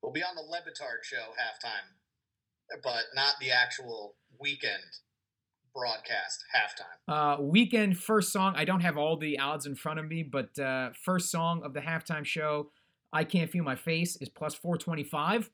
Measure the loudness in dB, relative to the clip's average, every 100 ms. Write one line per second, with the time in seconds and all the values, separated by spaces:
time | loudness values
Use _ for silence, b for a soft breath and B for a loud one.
0 | -4 -2 -4 -6 -8 -8 -8 -10 -8 -8
1 | -6 -8 -8 -4 -4 -4 -6 -6 -8 _
2 | _ _ _ _ _ _ _ -6 -2 0
3 | 0 4 4 4 4 6 6 2 -6 -8
4 | -10 -16 _ _ -4 -2 -2 -4 -8 -20
5 | _ _ _ _ _ _ _ -4 -4 -4
6 | -2 -2 -2 -8 0 2 2 -4 -14 -12
7 | -2 2 4 4 6 6 6 4 4 2
8 | 2 2 2 2 2 2 2 4 2 2
9 | 2 2 0 0 0 -2 -4 -6 -4 -4
10 | -4 -4 -2 -2 -4 -4 -2 0 -2 -4
11 | 0 2 2 0 2 0 -2 -6 -2 -4
12 | -2 -4 -2 -2 0 0 -4 b b b
13 | _ 0 2 2 2 0 0 -2 0 2
14 | 0 -2 -10 -6 -6 -4 -2 -2 0 -4
15 | -2 0 2 2 -2